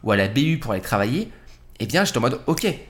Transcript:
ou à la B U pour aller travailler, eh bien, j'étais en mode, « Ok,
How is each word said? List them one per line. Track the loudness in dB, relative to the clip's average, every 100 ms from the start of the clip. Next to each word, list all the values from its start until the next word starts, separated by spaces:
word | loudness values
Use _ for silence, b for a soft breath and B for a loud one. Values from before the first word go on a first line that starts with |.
ou | 0
à | 2
la | 2
B | 2
U | 0 0
pour | -2
aller | -4
travailler, | 0 0 2 0 -4 B B B -18 -8
eh | 0
bien, | 2 2
j'étais | 2
en |
mode, « | 0 0 -2
Ok, | 0 -2 -4